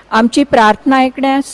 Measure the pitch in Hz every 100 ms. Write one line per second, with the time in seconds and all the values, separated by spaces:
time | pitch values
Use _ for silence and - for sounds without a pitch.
0 | _ 220 226 - 277 262 214 214 - 269
1 | 262 254 269 269 -